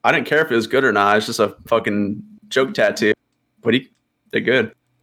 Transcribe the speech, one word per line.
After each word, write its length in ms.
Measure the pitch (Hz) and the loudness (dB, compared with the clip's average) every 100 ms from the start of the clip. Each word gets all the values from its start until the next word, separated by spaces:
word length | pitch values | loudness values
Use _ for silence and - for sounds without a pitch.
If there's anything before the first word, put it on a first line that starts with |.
I 60 | 117 | 0
didn't 140 | 143 120 | 0 0
care 180 | 147 | 0
if 60 | 160 | 0
it 40 | |
was 120 | 113 110 | 0 0
good 180 | 131 | 0
or 80 | 131 | 2
not. 240 | 104 101 107 | 2 2 2
It's 80 | 107 | 0
just 120 | 113 | -2
a 140 | 101 - - | -2 -2 -2
fucking 560 | 113 110 104 101 107 - - - | -2 0 -2 -4 -6 -12 -20 -6
joke 260 | 131 131 | -2 -2
tattoo, 380 | 110 107 104 107 - _ _ _ _ | 0 0 0 0 -2 _ _ _ _
but 140 | 117 | -2
he 160 | 123 - _ _ _ _ | -2 -2 _ _ _ _
did 80 | - | -6
good. 300 | - 131 113 - _ _ | 0 0 -2 -8 _ _